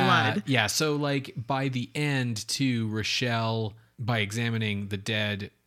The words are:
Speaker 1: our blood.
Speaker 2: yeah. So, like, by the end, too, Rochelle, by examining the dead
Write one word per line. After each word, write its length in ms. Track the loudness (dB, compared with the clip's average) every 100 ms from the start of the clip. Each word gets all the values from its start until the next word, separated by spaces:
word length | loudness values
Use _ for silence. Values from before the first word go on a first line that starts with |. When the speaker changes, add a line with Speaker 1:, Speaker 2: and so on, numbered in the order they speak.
| 6 4 4
Speaker 1:
our 60 |
blood. 100 | 0 2
Speaker 2:
yeah. 220 | 4 4
So, 260 | 2 0
like, 400 | 0 0 -2 -4 -10 -4
by 200 | -2 -2
the 220 | -2 -6 -2
end, 500 | 0 2 0 -2 -6
too, 400 | -2 0 2 0
Rochelle, 840 | -2 -2 -2 0 0 0 0 -4 -6 _ -8
by 220 | -2 0
examining 680 | 0 0 0 0 0 -2 -4
the 80 | -6
dead 540 | -2 -2 0 -2 -6 _